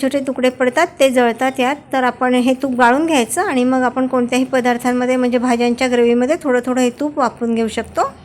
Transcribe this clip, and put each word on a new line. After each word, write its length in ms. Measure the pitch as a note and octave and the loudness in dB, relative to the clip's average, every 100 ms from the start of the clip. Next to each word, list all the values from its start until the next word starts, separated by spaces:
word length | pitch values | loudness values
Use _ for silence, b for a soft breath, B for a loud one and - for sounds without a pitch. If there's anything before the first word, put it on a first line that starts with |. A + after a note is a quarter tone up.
छोटे 180 | C4 C#4 | 0 -2
तुकडे 280 | C4+ C4 B3+ | -4 -2 -2
पडतात 380 | B3+ B3+ D#4 E4+ - | 0 0 0 -2 2
ते 100 | C4+ | 2
जळतात 420 | B3+ A#3 A#3 C4 C4 | 4 2 0 -2 0
यात. 180 | B3 C#4+ - | -2 -2 -4
तर 120 | C4+ | -2
आपण 300 | B3+ B3 B3+ | -2 0 0
हे 200 | B3+ B3 C4 | 2 2 0
तूप 120 | C#4 | -2
गाळून 320 | B3 A#3+ C4 E4 | 2 4 4 2
घ्यायचं 340 | D4 A3+ - | 0 0 -2
आणि 240 | G4 C4 | -2 0
मग 180 | B3 C4 | 0 0
आपण 240 | B3+ B3 C4 | 0 -2 -2
कोणत्याही 380 | B3+ A#3+ B3+ | -2 0 -2
पदार्थांमध्ये 720 | B3+ C4 B3 A#3+ B3 B3 B3 B3+ | 0 0 0 0 -2 0 0 0
म्हणजे 220 | B3 A#3+ | 0 0
भाज्यांच्या 500 | B3 A#3+ A#3+ A#3+ B3+ | 0 0 0 0 0
ग्रेव्हीमध्ये 480 | A#3+ A#3+ A#3+ B3+ E4+ | 2 2 2 2 -2
थोडं 180 | D4 B3 B3 | 0 -2 0
थोडं 140 | B3 | 0
हे 100 | B3 | 0
तूप 280 | A#3+ D4 D4 | -2 -6 -2
वापरून 360 | A#3+ - A#3 | -2 -2 -4
घेऊ 140 | A3+ A3+ | -2 -2
शकतो. 440 | A3 A3+ - C5 - | -4 -6 -4 -4 -6